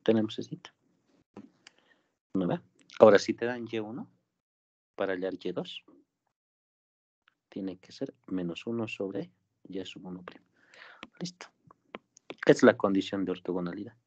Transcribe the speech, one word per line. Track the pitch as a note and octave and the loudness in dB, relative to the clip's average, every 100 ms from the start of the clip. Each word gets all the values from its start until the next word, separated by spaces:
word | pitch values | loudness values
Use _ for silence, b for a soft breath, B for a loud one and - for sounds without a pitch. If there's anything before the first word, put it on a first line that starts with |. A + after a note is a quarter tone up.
Tenemos | - A2+ G#2+ - | 4 2 2 -6
ese. | - - - _ _ _ _ _ _ - - _ - b b b b _ _ | -12 -12 -16 _ _ _ _ _ _ -20 -20 _ -20 b b b b _ _
¿No | F#2+ F2 | -4 -2
ve? | F2 - _ - - | -2 -6 _ -20 8
Ahora, | A2 G2+ | 10 10
si | - | 6
te | G#2+ | -2
dan | A#2 B2 A2+ | -4 -6 -6
Y | A2+ | -8
uno | G#2+ B2 - _ _ _ _ _ _ _ _ - | -8 -10 -14 _ _ _ _ _ _ _ _ -6
para | G2 | -4
hallar | F#2 F#2 F2+ | -2 -4 -6
Y | F#2 | -6
dos, | F3+ F3+ - _ - _ _ _ _ _ _ _ _ _ _ _ _ _ _ _ | -6 -8 -14 _ -20 _ _ _ _ _ _ _ _ _ _ _ _ _ _ _
tiene | G#2 F#2+ F2+ | -10 -10 -10
que | - | -18
ser | - C#3 - - | -12 -12 -12 -8
menos | F#2 F2 E2 - | -6 -6 -8 -8
uno | A#2 A2 | -6 -6
sobre | - G2 G2 F3 _ _ _ - | -6 -8 -6 -10 _ _ _ -14
Y | F#2+ | -12
sub | - - - | -12 -14 -14
uno | F2+ | -14
prima. | F2+ - _ B B B B B B - | -16 -20 _ B B B B B B -12
Listo. | F3 - - _ - - _ - _ - _ - - | -12 -12 -20 _ -20 -20 _ -18 _ -20 _ -2 4
Es | C#3 | 8
la | B2 G#2+ | 8 6
condición | G2+ G2 F#2+ G2 F#2 | 2 2 -2 -4 -4
de | |
ortogonalidad. | F#2 - F2+ F2 F2+ G#2+ - | -4 -4 -4 -4 -8 -12 -16